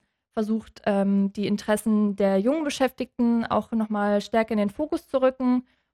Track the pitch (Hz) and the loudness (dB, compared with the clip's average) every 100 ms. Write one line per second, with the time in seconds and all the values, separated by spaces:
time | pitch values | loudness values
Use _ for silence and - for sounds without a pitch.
0 | _ _ _ - 214 220 - - 208 196 | _ _ _ -6 -2 -4 -6 -8 -2 0
1 | 196 196 196 208 202 208 - 214 226 208 | 2 2 0 -2 -2 -2 0 -2 2 2
2 | 208 196 196 196 226 320 294 - 262 - | 0 0 2 2 0 0 -2 -2 -2 -2
3 | 247 - 233 233 226 208 - 226 214 208 | -8 -2 0 0 0 -2 -2 -4 -2 -2
4 | 208 208 202 226 220 214 202 - 302 339 | 0 0 0 -2 0 0 -2 -2 -4 -6
5 | - 262 262 262 254 247 - _ _ | -4 0 0 2 0 0 -2 _ _